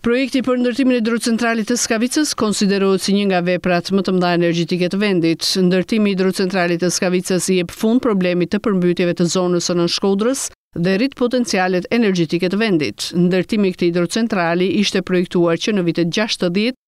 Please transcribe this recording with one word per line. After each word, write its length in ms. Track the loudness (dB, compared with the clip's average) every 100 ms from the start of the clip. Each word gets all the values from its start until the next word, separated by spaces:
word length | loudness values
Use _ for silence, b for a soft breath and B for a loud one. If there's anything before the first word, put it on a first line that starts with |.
Projekti 420 | 2 0 0 0 0
për 160 | 0
ndërtimin 320 | 0 2 2
e 80 | 2
hidrocentralit 680 | 0 -2 0 0 0 0 -2
të 80 | -2
Skavicës 540 | 0 0 0 0 -2 0
konsiderohet 640 | -2 0 0 2 2 2
si 120 | 2 0
një 140 | 2
nga 80 | 0 0
veprat 400 | -2 0 -2 0
më 120 | -2
të 80 | 0
mëdha 200 | 0 2 2
energjetike 520 | 2 0 -2 0 0
të 60 | 0
vendit. 540 | 0 2 2 0 -2 0
Ndërtimi 540 | 2 2 0 0 0
i 20 |
hidrocentralit 720 | 2 0 0 -2 0 0 0 0
të 40 |
Skavicës 580 | 0 0 -2 0 -2 2
i 120 | 0
jep 100 | -2
fund 300 | -2 0 2
problemit 480 | 2 0 0 0 0
të 100 | -2
përmbytjeve 540 | 0 0 0 2 0 0
të 140 | 0
zonës 380 | 0 0 0 0
së 80 | 0
Nën 100 | 0 0
Shkodrës 540 | 0 0 0 -2 -6 -14 _
dhe 220 | -4 -2 0
rrit 180 | -2 -2
potencialet 680 | -2 0 0 0 0 -2 0
energjetike 560 | 0 2 2 0 0 -2
të 100 | 0
vendit. 480 | 0 0 -2 -6 -4
Ndërtimi 560 | 0 2 2 0 0 0
i 40 |
këtij 180 | 0 0
hidrocentrali 760 | 0 -2 -2 -2 0 0 0 0 0
ishte 200 | 0 -2 0
projektuar 500 | -2 0 0 2 0
që 220 | 0 0
në 80 | 0
vitet 240 | 0 -2 -2
gjashtëdhjetë 600 | -4 -2 -2 0 -2 -4